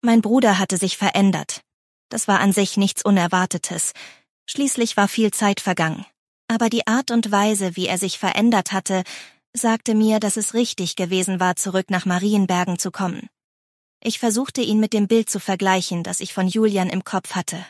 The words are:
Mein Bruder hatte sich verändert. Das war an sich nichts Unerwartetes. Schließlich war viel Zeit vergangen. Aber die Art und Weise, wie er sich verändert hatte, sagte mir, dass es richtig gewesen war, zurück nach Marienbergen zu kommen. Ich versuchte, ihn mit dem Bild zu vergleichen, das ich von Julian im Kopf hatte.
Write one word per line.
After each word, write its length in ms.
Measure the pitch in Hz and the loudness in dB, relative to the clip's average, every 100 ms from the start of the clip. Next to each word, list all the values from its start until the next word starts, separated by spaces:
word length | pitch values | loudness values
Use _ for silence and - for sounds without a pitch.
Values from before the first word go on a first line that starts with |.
Mein 220 | 240 226 | 4 4
Bruder 360 | 208 247 233 190 | 4 4 4 4
hatte 200 | 196 185 | 2 0
sich 180 | 190 - | -2 0
verändert. 640 | 202 - 196 175 - - _ _ _ _ _ | 0 4 4 2 -4 -12 _ _ _ _ _
Das 180 | 220 - | -6 2
war 140 | 196 | 2
an 120 | 202 | 4
sich 240 | 190 196 - | 2 0 0
nichts 280 | 196 - | 0 0
Unerwartetes. 880 | 208 196 175 185 185 175 - 170 - - - - _ _ - | 2 2 4 0 0 -4 -8 -6 -6 -8 -20 -20 _ _ -12
Schließlich 500 | - 277 - 233 - | -4 -2 0 -2 2
war 120 | 202 | 0
viel 220 | - 220 | 2 0
Zeit 300 | - 208 196 | 2 0 0
vergangen. 460 | - 180 160 160 196 _ _ _ _ | -2 0 -2 -2 -12 _ _ _ _
Aber 220 | 226 226 | -2 0
die 160 | 233 - | 0 0
Art 240 | 233 262 | -2 0
und 200 | 233 226 | -2 2
Weise, 460 | 202 208 208 190 175 | 2 2 2 -2 -2
wie 100 | 180 | -4
er 120 | 180 | -2
sich 200 | 190 - | -4 -2
verändert 540 | 190 - 226 220 - | -2 2 4 2 0
hatte, 300 | 190 - 190 185 - - _ _ | -4 -2 -4 -4 -12 -20 _ _
sagte 420 | - 233 226 - | -2 0 0 0
mir, 240 | 214 220 214 | 2 4 2
dass 180 | 214 208 | 0 -2
es 160 | 208 | -2
richtig 420 | 226 240 - 175 - | -2 -2 -2 -6 -4
gewesen 440 | 175 190 185 185 | -2 0 0 0
war, 160 | 180 175 | 0 0
zurück 340 | - 190 190 | 0 -2 0
nach 160 | 185 185 | -2 0
Marienbergen 720 | 180 202 208 190 180 180 175 | 0 2 2 2 0 0 -2
zu 120 | 190 | -4
kommen. 380 | - 185 - - _ _ _ _ _ _ _ | -4 -6 -6 -14 _ _ _ _ _ _ _
Ich 160 | 226 - | -6 -2
versuchte, 440 | 240 214 269 - | 0 0 -2 -2
ihn 180 | 247 214 | 0 2
mit 140 | 214 | 2
dem 140 | 220 202 | 2 2
Bild 200 | 226 214 | 2 2
zu 120 | 196 | -4
vergleichen, 600 | - 190 190 190 180 175 | -4 0 2 2 0 -6
das 180 | 170 180 | -6 -6
ich 120 | - | -6
von 160 | - 185 | -2 -2
Julian 400 | 220 220 202 180 | 2 2 2 -2
im 160 | 185 | -4
Kopf 300 | - 190 - | -4 -6 -4
hatte. 280 | 185 - 180 180 | -6 -6 -8 -12